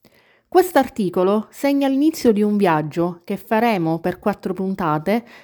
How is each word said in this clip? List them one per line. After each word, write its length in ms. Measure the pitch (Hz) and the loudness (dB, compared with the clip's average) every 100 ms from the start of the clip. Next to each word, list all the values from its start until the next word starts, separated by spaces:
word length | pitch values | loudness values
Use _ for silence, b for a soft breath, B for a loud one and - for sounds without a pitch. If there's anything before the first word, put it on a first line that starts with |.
| b b b b b | b b b b b
Quest'articolo 960 | 359 370 277 262 - 180 185 185 214 214 | 2 2 2 0 -2 -2 0 0 0 -4
segna 360 | - 277 277 277 | -4 -2 0 0
l'inizio 460 | 269 311 320 247 | 2 0 2 2
di 100 | 202 | 2
un 140 | 208 208 | 2 2
viaggio 640 | 185 156 151 170 175 175 | 2 2 0 -2 -4 -4
che 140 | - 196 | -8 -10
faremo 640 | - 220 233 196 160 160 | -2 0 2 0 -2 -2
per 180 | 180 185 | -4 -4
quattro 360 | 214 196 196 | -4 -4 -6
puntate 680 | 180 190 190 165 151 170 233 233 B | -4 -4 -2 -2 -2 0 -2 -4 B